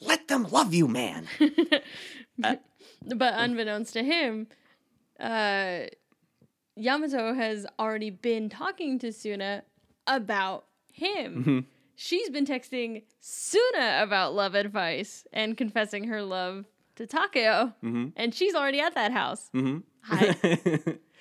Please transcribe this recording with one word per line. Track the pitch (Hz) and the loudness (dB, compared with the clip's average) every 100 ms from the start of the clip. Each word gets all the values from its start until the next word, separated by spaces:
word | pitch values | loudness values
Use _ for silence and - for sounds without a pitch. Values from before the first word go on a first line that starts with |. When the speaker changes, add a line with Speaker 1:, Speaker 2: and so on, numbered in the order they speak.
Speaker 1:
Let | - 320 - | 0 0 2
them | 269 180 | 0 2
love | 240 226 | 4 4
you, | 170 143 | 6 4
man." | 123 110 80 82 - | 4 -2 -4 -4 2
Speaker 2:
<laughs> | 302 294 330 302 - - - - - - | 4 4 2 2 0 -16 -16 -18 -16 -2
Speaker 1:
Uh, | 220 - _ _ - - - | 0 0 _ _ -20 -16 -6
Speaker 2:
But | 233 247 214 | 0 0 2
unbeknownst | 240 233 214 208 226 | 0 -2 -2 -4 -6
to | 226 | -4
him, | 262 339 262 220 220 - _ _ _ _ _ - | 0 0 0 -4 -8 -14 _ _ _ _ _ -10
uh, | 226 220 208 196 190 175 110 - _ _ _ _ _ _ _ - | -4 -2 0 0 -2 -4 -8 -14 _ _ _ _ _ _ _ -4
Yamato | 240 294 302 262 226 | 0 0 0 -2 0
has | 254 220 214 202 - | 0 -2 -4 -8 -4
already | 220 214 214 | -2 -2 -6
been | 185 240 226 214 | -4 -2 0 -2
talking | - 359 381 311 254 | -6 -6 -4 -4 -4
to | 233 | -4
Suna | 214 214 202 196 202 - _ _ _ - | -8 -8 -6 -4 -6 -10 _ _ _ -2
about | 269 208 202 190 190 - _ _ | -2 0 -2 -2 -4 -12 _ _
him. | - 359 392 247 123 | -6 -4 -4 -6 -2
Speaker 1:
Mm-hmm. | 143 131 123 _ _ - | 2 0 -2 _ _ -14
Speaker 2:
She's | - 359 427 | -2 -2 -2
been | 277 | -2
texting | 277 254 - 254 233 214 - _ | 0 -2 -4 -6 -4 -8 -14 _
Suna | - - - 415 494 339 233 143 | -14 -10 2 4 4 4 2 2
about | 208 196 160 | 4 2 2
love | 190 196 | 2 2
advice | 202 208 202 170 139 202 - - | 2 0 -2 -2 -2 -6 -12 -8
and | - 220 220 | -4 -2 -2
confessing | 226 226 208 208 | -2 0 -2 -4
her | 220 214 | -6 -6
love | 196 185 185 196 202 _ _ - | -4 -4 -4 -6 -14 _ _ -14
to | 233 | -6
Takeo, | 320 392 262 220 170 254 - | -2 0 2 4 4 2 -2
Speaker 1:
Mm-hmm. | 117 120 131 196 | -4 -2 -4 -2
Speaker 2:
and | 233 | -2
she's | - 381 | 2 2
already | 330 277 277 | 2 2 2
at | 330 | 0
that | 339 226 | 2 0
house. | 240 127 - - | 2 -2 -4 -6
Speaker 1:
Mm-hmm. | 131 131 156 - _ | -2 0 -2 -8 _
Speaker 2:
Hi. | 220 170 208 165 180 170 180 156 170 - | -2 4 4 4 4 4 2 2 0 -6
Speaker 1:
<laughs> | _ _ | _ _